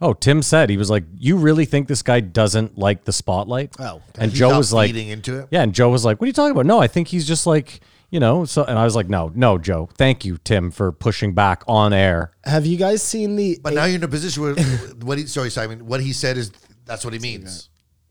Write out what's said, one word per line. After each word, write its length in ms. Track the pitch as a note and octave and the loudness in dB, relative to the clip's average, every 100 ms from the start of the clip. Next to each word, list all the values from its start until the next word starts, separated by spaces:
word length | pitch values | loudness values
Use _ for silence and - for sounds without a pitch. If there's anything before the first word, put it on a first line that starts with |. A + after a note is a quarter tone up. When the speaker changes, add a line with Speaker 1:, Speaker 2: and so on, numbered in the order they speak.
Speaker 1:
Oh, 100 | E3+ | -2
Tim 300 | G#2 C3+ D3+ | 0 2 2
said, 260 | C#3 D#3+ B2 | 4 4 4
he 80 | G2+ | 2
was 140 | G#2 | 0
like, 140 | G#2 E2 F#2+ | 0 -2 -4
"You 200 | B2 F#3 | 0 4
really 280 | D3+ D#3 | 4 4
think 240 | D#3 C#3+ C#3 | 2 0 -2
this 140 | C3 | -4
guy 180 | - B2 | 0 0
doesn't 560 | G2 A2+ G#2+ A2 A2 - | 2 0 2 2 -2 0
like 280 | G2 G2+ | 0 0
the 80 | - | -2
spotlight?" 640 | - - F#2+ G2+ B2 C#3+ - | -6 -2 -2 -2 -6 -6 -12
Speaker 2:
Oh, 60 | |
okay. 180 | B2 D#2+ - - | -16 -16 -16 -4
Speaker 1:
And 140 | A2+ | -2
Speaker 3:
He's 60 | C3 | 2
Speaker 1:
Joe 100 | B2+ | 4
Speaker 3:
not 80 | B2+ | 4
Speaker 1:
was 140 | C3 | 4
like, 160 | A2+ G#2 | 2 2
Speaker 3:
feeding 180 | A2+ G#2+ | 0 -8
into 300 | G#2+ A2+ C3 | -10 -10 -10
it. 100 | C3+ | -2
Speaker 1:
Yeah, 120 | E3+ | 0
and 100 | A#2 | 2
Joe 160 | F#2 B2 | 4 4
was 160 | B2 | 4
like, 160 | A2+ G#2+ | 2 0
"What 60 | B3 | 0
are 20 | |
you 40 | |
talking 160 | C4+ D4 | 2 2
about? 160 | B3 C#3 | 2 4
No, 140 | A3+ | 4
I 80 | B2+ | 4
think 200 | F3 E3+ | 0 -2
he's 180 | F3 D3 | -2 -2
just 200 | E3 F3 | -2 2
like, 340 | D#3 - - _ _ - | 0 0 -12 _ _ -6
you 100 | E3+ | 0
know." 240 | A#2 D#3+ | 2 2
So, 200 | D#3+ - | 0 -2
and 140 | C3 A2+ | 0 2
I 60 | |
was 120 | A#2 A2 | 2 0
like, 120 | F2+ | -2
"No, 220 | G2 E2 | -2 -2
no, 220 | G2+ B2 F#2 | 2 2 2
Joe. 320 | D#2+ E2 D#2+ - | 0 -4 -4 0
Thank 300 | C3+ B2+ G2 | 0 0 -4
you, 100 | E2+ | -6
Tim, 260 | - G#2 F2 | -2 0 0
for 200 | - F#2+ | -2 -4
pushing 400 | D#2 A#2 - G#2 | -2 -4 -2 -2
back 300 | F2+ G2+ F2 - | 2 2 2 0
on 280 | A2 G#2 | 2 4
air." 380 | G2 F#2+ E2+ F2 _ | 4 2 2 -4 _
Speaker 2:
Have 220 | - D#3 D3+ | -2 0 0
you 100 | F3 | 0
guys 240 | F#3+ G#3+ | 0 0
seen 340 | - A3+ G#3 G#3 | -2 -4 -4 -2
the 220 | G3 D#3+ | -2 -4
Speaker 3:
But 100 | C#3+ | -4
now 100 | D3 | -2
you're 100 | E3+ F3+ | 0 -2
in 80 | |
a 40 | D#3+ | -4
position 340 | D3 F3 C#3+ | -6 -6 -4
where, 120 | D3 | -4
<laughs> 480 | D3 C3+ B2 - A#2 | 0 0 -2 -6 -12
what 140 | A#2+ C#3 | -8 -6
he, 100 | D3 | -6
sorry, 240 | C#3 B2 | -6 -6
Simon, 360 | A#2+ A2 A2+ A2+ | -6 -8 -10 -8
what 160 | C3 | -6
he 100 | C3+ | -4
said 240 | C3+ C3+ B2+ | -4 -4 -4
is 140 | A2 - _ _ | -6 -12 _ _
that's 200 | - A2+ | -14 -12
what 80 | A#2+ | -10
he 60 | A2+ | -10
means. 480 | A#2+ G2+ F#2+ F2+ - _ _ _ _ | -10 -12 -14 -18 -20 _ _ _ _